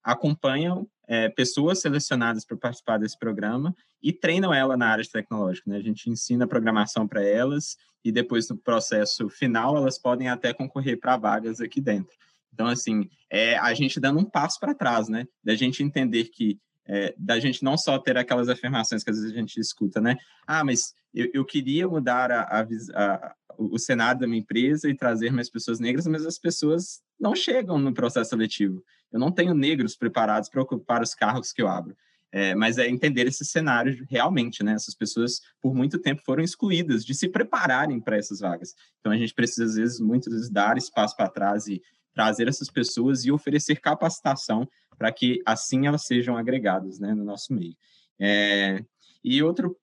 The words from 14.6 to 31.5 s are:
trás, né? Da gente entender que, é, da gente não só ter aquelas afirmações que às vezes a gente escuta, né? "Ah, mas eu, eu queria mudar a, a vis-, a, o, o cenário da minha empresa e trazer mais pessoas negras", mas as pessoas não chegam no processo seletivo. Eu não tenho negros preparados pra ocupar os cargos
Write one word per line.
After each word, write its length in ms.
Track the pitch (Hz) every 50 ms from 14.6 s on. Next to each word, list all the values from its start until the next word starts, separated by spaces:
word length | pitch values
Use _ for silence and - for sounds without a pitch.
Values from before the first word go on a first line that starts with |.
| 208 - 285
trás, 340 | - - 123 120 113 104 107
né? 180 | 110 113 127 - _ _ _
Da 100 | 110 110
gente 280 | 107 131 123 131 - 143
entender 400 | 147 143 139 131 120 117 113 113
que, 340 | - _ - 117 107 98 - _ _ _ _ _
é, 300 | - 98 101 101 - -
da 220 | - 92 104 117 117
gente 240 | 120 135 123 -
não 140 | 135 135 143 -
só 200 | - 156 139 131
ter 160 | - 135 123
aquelas 320 | 123 123 - 131 123 120 123
afirmações 560 | 123 - - 123 139 117 110 - 113 107 -
que 60 | -
às 60 | 107
vezes 160 | 110 107 110
a 60 | 107 120
gente 220 | 110 104 - 113
escuta, 400 | 107 - - _ 107 98 - 110
né? 160 | 107 120 127 - - _ _ _ _
"Ah, 200 | - 151 156 151
mas 280 | 139 123 123 - - _ _ _ _ -
eu, 160 | - 123 123
eu 120 | - 135 135
queria 420 | - - 147 131 131 139 165 180
mudar 460 | 185 170 156 127 123 123 127 127 123
a, 100 | 123 117 101 - - 110
a 40 | 110
vis-, 260 | 113 113 110 - 95
a, 420 | - 98 101 101 98 95 - - - _ _ _ -
o, 200 | - 110 101 -
o 20 | 117
cenário 420 | - - 131 117 113 120 127 131
da 60 | 127
minha 140 | 117 117 113
empresa 480 | 107 _ 107 117 123 139 151 151 - 147
e 60 | 135
trazer 340 | - 135 120 113 110 113 120
mais 180 | 135 123 120 -
pessoas 300 | - 117 - - 117 113
negras", 280 | 117 120 123 147 170 160
mas 180 | 156 156 156
as 120 | 165 170 -
pessoas 640 | - 170 170 - 151 151 160 170 185 - - - _ _ _ _
não 160 | 302 202 330
chegam 420 | 370 - 359 240 262 214 180 170 143
no 160 | 139 139 120
processo 360 | - 123 120 - 123 113 -
seletivo. 520 | - 110 110 107 - - 104 98 92 92 - _ _ _ _ _
Eu 80 | - 113
não 100 | 127 160
tenho 240 | 180 - 170 180 170
negros 400 | 147 135 147 160 139 120 107 -
preparados 540 | _ 120 117 - 120 113 107 107 110 101 -
pra 120 | - 135
ocupar 420 | 131 - 135 107 - - 120 117
os 120 | 113 - -
cargos 380 | - 113 104 117 127 - -